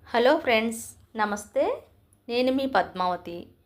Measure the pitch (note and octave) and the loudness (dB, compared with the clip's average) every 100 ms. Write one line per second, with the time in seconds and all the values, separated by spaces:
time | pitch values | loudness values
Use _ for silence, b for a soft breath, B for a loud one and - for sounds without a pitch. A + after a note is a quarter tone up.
0 | - A#3 A#3+ D#4 C4+ A3 A3+ A3+ - - | -2 2 4 4 2 2 0 -6 -14 -20
1 | _ A3 G#3 G#3 - C4+ F4 C5+ - _ | _ -4 -2 -4 -4 -2 -2 -2 -10 _
2 | _ _ - A#3+ B3+ C4 C4+ G3+ F3 F#3 | _ _ -6 0 2 0 2 0 0 -2
3 | F3+ F3+ - E3+ - _ | -2 -2 -8 -12 -14 _